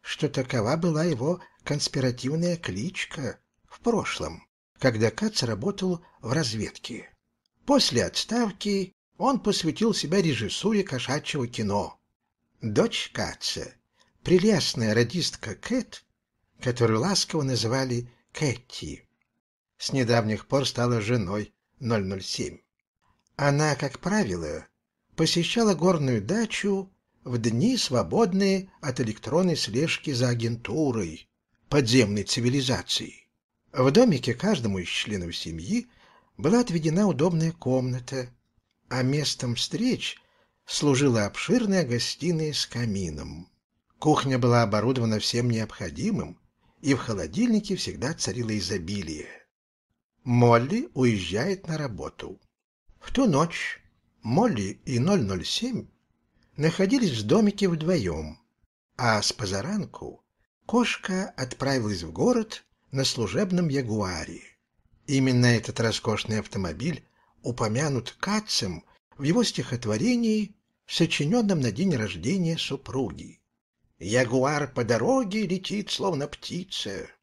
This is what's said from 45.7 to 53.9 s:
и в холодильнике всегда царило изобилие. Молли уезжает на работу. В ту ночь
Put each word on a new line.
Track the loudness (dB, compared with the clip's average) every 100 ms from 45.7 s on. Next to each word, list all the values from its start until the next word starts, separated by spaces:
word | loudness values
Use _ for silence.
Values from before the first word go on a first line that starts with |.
| -8 -10 -4 -2 -2 -6 -10 _ _ _ _
и | -2
в | -2
холодильнике | -2 -6 -4 0 2 2 0 -4
всегда | -4 -4 -4
царило | -4 -4 -4 -2 -2
изобилие. | -2 -4 -4 -6 -6 -10 -12 -18 _ _ _ _ _ _ _ _
Молли | 2 6 8 8 6 -2 -2
уезжает | 2 2 2 0 -2 -2 -4 -4
на | -4
работу. | -4 -6 -10 -10 -14 -14 _ _ _ _ _ -20
В | -4
ту | 2 4
ночь | 4 2 -2 -8 -10 _